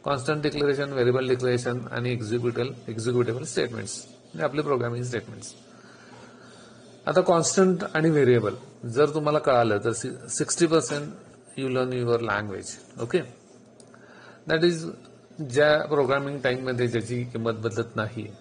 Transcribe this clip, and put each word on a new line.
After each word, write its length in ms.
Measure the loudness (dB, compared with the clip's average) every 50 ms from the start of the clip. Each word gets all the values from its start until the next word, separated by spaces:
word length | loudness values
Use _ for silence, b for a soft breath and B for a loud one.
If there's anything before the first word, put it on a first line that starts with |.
| -2
constant 340 | -2 -2 -2 -2 -2 -2 0 -2
declaration, 420 | -2 0 2 2 2 2 0 -2 -2
व्हेरिएबल 400 | 0 2 2 4 4 2 2 0
डिक्लेरेशन 500 | 0 0 2 0 0 0 0 -2 -4 -4 -6 -6
आणि 200 | -6 -4 -2 -2
एक्झिक्युटेबल, 580 | -2 -4 -2 -2 -2 0 0 -2 -2 -2 -4 -4 -6 -10 -10
एक्झिक्युटेबल 560 | -10 -8 -4 -2 0 2 2 2 2 -2 -4 -6
स्टेटमेंट्स, 640 | -6 -2 -2 -2 -2 -4 -8 -8 -8 -10 -12 -14
म्हणजे 380 | -18 -20 -20 -20 -18 -6 -4 -4
आपले 180 | -2 -2 -2
प्रोग्रामिंग 420 | 0 0 0 0 0 -2 -4 -4 -6
स्टेटमेंट्स. 500 | -4 -6 -6 -8 -8 -16 -16 -16 -18 -18 -20 -20 B B B B B B B B B B B B B B B B B B B B B B B B B B B -4
आता 160 | 0 2 2
constant 560 | 4 4 4 4 4 2 4 4 6 6 4 0 -2 -2 -2
आणि 160 | 2 2 4
variable 440 | 4 6 6 6 6 6 4 0 -4 -4 -14 -20 -18 -12 -10
जर 240 | -4 2 2 2 4
तुम्हाला 300 | 2 0 0 2 0 2
कळालं 380 | 4 4 4 4 4 4 2
तर 140 | 2 0 -2 -2 -2 -6 -8 -10 -10 -10 -8
सिक्स्टी 360 | -4 -4 -2 -2 2 2 2
पर्सेंट 460 | 4 4 2 2 0 -4 -6 -6 -8 -12 -16 -20 -20 -20 -20 -20 -16 -10 -6
you 100 | -4 -2
learn 240 | 0 0 0 0 -2
your 260 | -2 0 0 0 0
language. 800 | 0 -2 -2 -2 -2 -4 -8 -8 -10 -12 -14 -16 -20 -20 -10 -10
Okay, 180 | -6 -2 -2 -2 -2 -4 -16 -20 -20 -20 -20 -20 -20 -20 -20 -20 -20 -20 B B B B B B B B B B B -2
that 140 | 2 4 4
is 100 | 2 2 0 -6 -10 -12 -14 -18 -20 -20 -20 -20 -20 -12 -12 -10
ज्या 400 | -2 2 4 6 6 4 4 2
programming 540 | 0 2 2 4 2 2 0 0 -4 -6 -2
टाइममध्ये 480 | -2 -2 -2 0 -2 -4 0 0 0
ज्याची 360 | 0 0 -2 -2 -2 -4 -6 -6
किंमत 280 | -6 -6 -4 -2 -2
बदलत 440 | -4 -2 -4 -4 -2 -2 -6 -4 -4
नाही 320 | -6 -6 -4 -6 -10 -12 -12 -14 -18